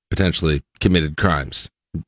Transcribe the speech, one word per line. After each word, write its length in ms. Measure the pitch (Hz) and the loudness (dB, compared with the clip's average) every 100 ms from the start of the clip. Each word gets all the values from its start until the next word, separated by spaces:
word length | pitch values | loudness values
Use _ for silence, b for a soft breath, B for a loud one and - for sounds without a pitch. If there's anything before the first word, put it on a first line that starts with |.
| - | -6
potentially 540 | - 95 - 80 76 - - | 0 0 2 0 0 -4 -2
committed 360 | 98 87 78 76 | 2 2 0 0
crimes, 540 | 98 76 71 - - _ _ 80 | 0 0 -2 -8 -10 _ _ -12